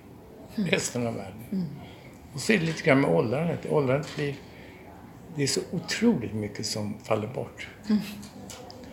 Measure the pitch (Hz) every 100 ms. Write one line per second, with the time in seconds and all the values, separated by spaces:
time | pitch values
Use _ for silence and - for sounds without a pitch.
0 | - - - - - - 175 175 - 123
1 | 117 113 98 110 113 190 160 - - -
2 | - - - 143 - 110 160 156 165 135
3 | 139 165 120 127 170 127 - 151 131 139
4 | 151 - 143 131 - - - - - -
5 | - - - 147 135 - - - - -
6 | 233 180 101 107 104 - 120 110 104 104
7 | - 110 107 135 123 - - - - 214
8 | 175 - - - - - - - -